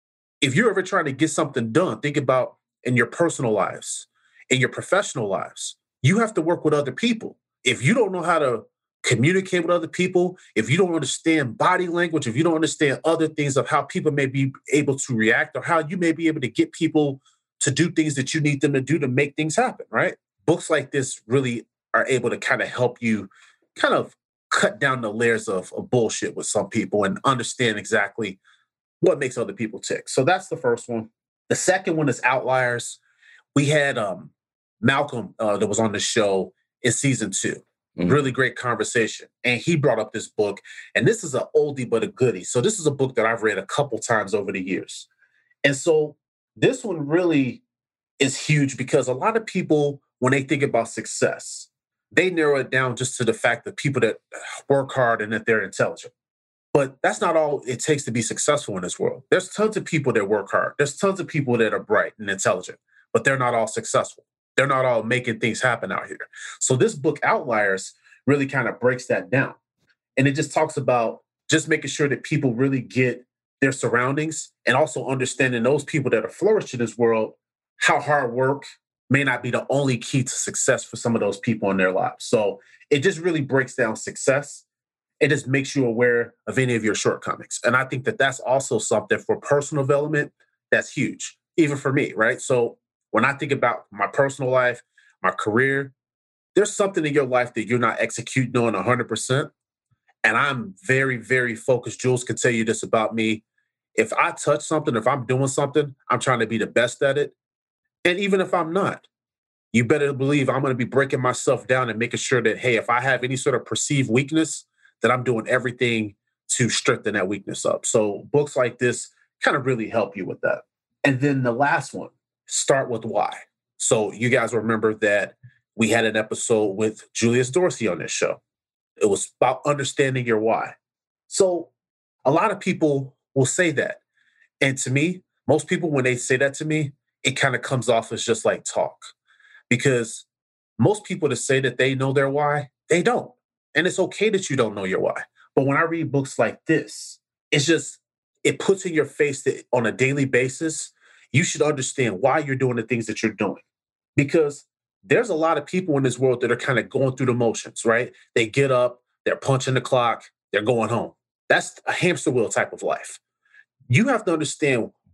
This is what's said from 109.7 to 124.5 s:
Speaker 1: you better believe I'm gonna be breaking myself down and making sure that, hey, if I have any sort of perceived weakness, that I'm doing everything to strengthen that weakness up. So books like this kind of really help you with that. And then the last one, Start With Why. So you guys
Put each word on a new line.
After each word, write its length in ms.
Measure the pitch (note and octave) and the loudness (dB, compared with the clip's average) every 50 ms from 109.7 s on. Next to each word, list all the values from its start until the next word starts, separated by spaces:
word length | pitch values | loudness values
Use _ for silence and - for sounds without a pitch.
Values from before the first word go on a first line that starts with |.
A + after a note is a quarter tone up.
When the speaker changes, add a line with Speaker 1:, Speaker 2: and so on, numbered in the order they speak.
| - | 0
Speaker 1:
you 100 | A2+ B2 | 0 2
better 300 | A2+ D3+ D3+ C#3+ C#3 C#3+ | 4 2 2 2 0 0
believe 340 | B2+ C3+ C3+ D3 D3 C3+ B2+ | 0 0 2 2 2 2 2
I'm 120 | B2 C3 | 0 0
gonna 140 | C#3+ C#3 C3 | 0 -2 -2
be 100 | A#2 B2 | -2 -2
breaking 360 | - G#2+ C3 C#3 C3+ C#3+ B2+ | 0 2 0 0 2 0 -2
myself 460 | B2 B2+ B2 - - - C3+ A2+ - - | 0 0 -2 0 0 0 0 0 0 0
down 220 | B2+ C3 B2+ A#2+ | 0 0 0 -2
and 100 | G#2+ G#2+ | -2 -4
making 200 | A#2+ B2 - A2 | -4 -4 -4 -4
sure 220 | - - C3+ B2 | -2 0 0 2
that, 180 | G#2+ A2+ G#2 F#2+ | 2 2 0 0
hey, 160 | - - C3+ | 0 0 2
if 140 | G#2+ - - | 2 2 2
I 120 | A#2+ B2 | 0 0
have 220 | B2+ C3+ C3 B2 B2 | 2 0 0 0 0
any 120 | B2+ C3+ | -2 -4
sort 200 | C3+ - D3 B2+ | -2 -2 0 0
of 100 | A#2 - | -2 -2
perceived 440 | - A#2 - - - D3 C#3 C3 G#2+ | -4 -6 -4 -2 0 0 0 0 2
weakness, 560 | A2 B2+ C#3+ C3+ D#3+ D#3+ D#3+ D#3 - - - _ _ _ _ _ _ _ | 2 0 2 2 0 0 0 0 -2 -12 -14 _ _ _ _ _ _ _
that 100 | - A2+ | 0 2
I'm 120 | B2 B2+ A#2+ | 2 2 0
doing 240 | B2+ A#2+ A2+ A2 G2+ | -2 -2 -2 0 0
everything 680 | A#2+ B2+ B2 B2+ A#2+ - B2+ A#2+ A#2 A2+ G#2+ G#2 G2+ _ _ _ _ _ _ - | 0 0 0 -2 -4 -2 0 0 0 0 -2 -4 -6 _ _ _ _ _ _ -6
to 200 | - - B2+ A2 | 0 0 0 0
strengthen 440 | - - - - B2 A2 - G#2+ G2+ | 0 0 2 0 0 0 0 -2 -2
that 140 | G#2 F#2 F#2+ | 0 -2 -2
weakness 380 | G#2 F#2+ - - - - - | -4 -6 -8 -10 -8 -4 -2
up. 200 | - - - - | -2 -2 -2 -2
So 420 | - - A#2 G#2+ G#2 G2+ G2 - - | 0 2 2 2 2 -2 -6 -6 -2
books 240 | - C#3+ D3 D3 - C#3 | 0 0 0 0 0 0
like 220 | B2+ A#2+ A2 - | 0 0 -2 -2
this 300 | B2+ B2 A2+ - - - _ _ _ _ _ - | 0 0 0 -2 -6 -16 _ _ _ _ _ -2
kind 140 | - - - | 0 0 0
of 100 | D3 C3 | 0 0
really 240 | C3 C3 A2+ A2 G#2 | 0 -2 -2 -2 -2
help 280 | A2 A#2 G2+ - - G2+ | -2 -2 -2 -2 -4 -8
you 80 | F#2 | -8
with 160 | F2 E2+ - | -8 -8 -4
that. 220 | - - - - - _ _ _ _ _ _ _ - | -2 -2 -2 -4 -8 _ _ _ _ _ _ _ 0
And 160 | - C3+ A#2+ | 0 2 2
then 220 | C3 D3 C#3 C3+ B2+ | 2 0 0 2 0
the 80 | B2 A#2 | 0 0
last 400 | A#2+ C#3 C#3+ E3 - - - - | 0 0 0 0 -2 -4 -6 -10
one, 160 | F2+ - - _ _ _ _ _ _ _ - | -12 -12 -14 _ _ _ _ _ _ _ -6
Start 420 | - - - - D3 C3+ C3 - | -4 -2 2 2 2 2 2 -2
With 160 | A#2+ A2 A2+ | -4 -6 -6
Why. 280 | A2+ G2+ G#2 - - - - - _ _ _ _ _ _ - | -4 -2 -2 -2 -2 -4 -10 -18 _ _ _ _ _ _ -6
So 340 | - - C3 A2+ G#2+ G2 | -2 0 2 2 0 -2
you 180 | - G2 A#2+ B2 | -4 -2 -2 2
guys 240 | C3 B2+ A#2 A2+ | 2 2 2 0